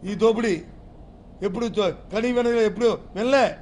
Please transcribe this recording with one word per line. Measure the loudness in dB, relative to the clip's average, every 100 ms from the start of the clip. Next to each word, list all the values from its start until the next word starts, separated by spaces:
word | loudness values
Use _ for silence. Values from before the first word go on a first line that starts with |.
ఈ | -6 2
దోపిడీ | 2 4 0 -2 -4 -20 -20 -20 -20 -20 -20 -8
ఎప్పుడు | -6 -4 -4
చూ-, | 0 -2 -2 -6
కనీ | -4 0
వినగా | 0 2 2
ఎప్పుడు | 0 2 0 0 -6 -4
వినలే. | 2 4 2 0